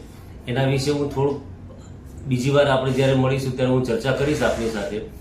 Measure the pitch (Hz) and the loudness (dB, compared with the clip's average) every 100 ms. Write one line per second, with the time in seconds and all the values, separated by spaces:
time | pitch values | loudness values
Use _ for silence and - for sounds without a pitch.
0 | - - - - - 123 135 135 139 143 | -12 -18 -18 -14 -4 0 2 2 0 0
1 | 143 135 143 139 - - - - - - | 0 0 0 0 -6 -16 -16 -18 -18 -18
2 | - - - 123 131 143 143 131 131 127 | -16 -12 -2 0 4 4 6 4 2 2
3 | 135 135 131 135 131 120 127 127 120 113 | 4 4 4 2 -2 0 2 2 2 0
4 | 135 127 143 135 120 113 113 110 101 104 | 0 0 0 2 0 0 -2 -2 -4 -6
5 | 110 - | -8 -14